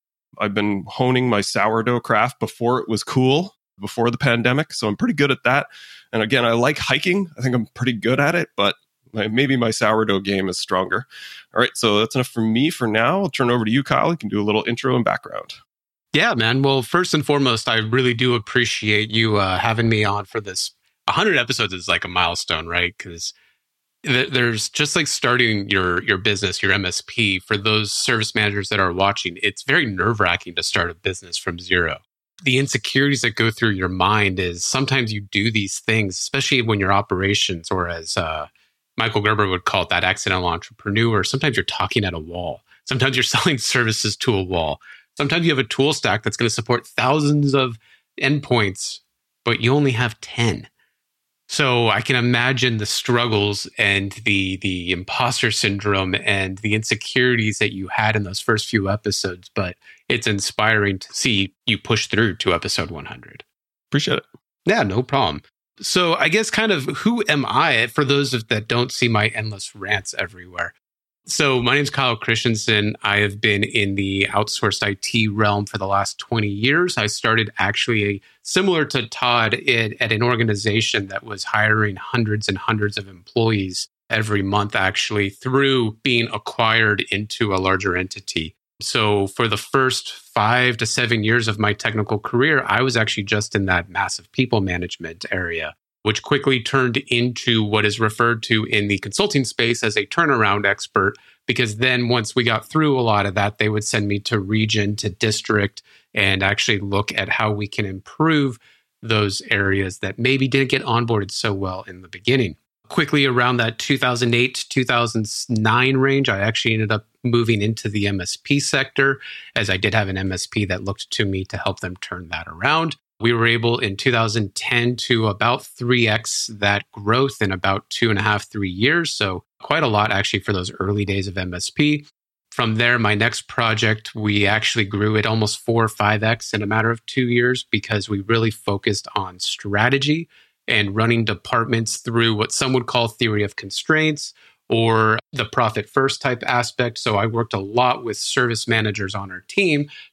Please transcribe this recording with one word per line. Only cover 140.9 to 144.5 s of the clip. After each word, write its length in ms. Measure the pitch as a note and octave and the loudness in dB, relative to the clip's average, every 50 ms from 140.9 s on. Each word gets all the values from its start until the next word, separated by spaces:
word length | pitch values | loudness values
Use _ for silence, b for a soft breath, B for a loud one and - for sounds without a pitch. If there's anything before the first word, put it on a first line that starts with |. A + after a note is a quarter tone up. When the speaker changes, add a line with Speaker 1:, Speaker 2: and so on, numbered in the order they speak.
| G2 | 0
Speaker 2:
running 300 | A2 A2+ A#2 A#2+ A#2 A2+ | 0 2 2 2 2 2
departments 720 | G#2+ G2+ - - - B2+ A#2 A#2 A2 A#2 A2+ A2+ - - - | 0 -2 -4 -4 -2 0 0 0 2 0 -2 -2 -2 -6 -8
through 380 | - A#2+ A2+ A#2 A#2 A2+ A2 | -6 -2 0 2 2 2 2
what 160 | G#2 A2 - | 2 0 -2
some 200 | - - C#3+ B2+ | -2 -2 0 2
would 140 | C3 B2+ A#2 | 2 0 0
call 220 | - - B2 A#2 A2+ | 0 0 0 0 0
theory 360 | - - A#2+ A2 G#2+ G#2 G#2 | -2 -2 -2 0 0 0 -2
of 120 | - - | -2 -4
constraints 800 | - - G2 - - - - D#3+ D#3 D#3 D#3 D3+ D3 - - - b b b | -8 -12 -10 -8 -6 0 0 2 2 2 0 0 -2 -8 -12 -14 b b b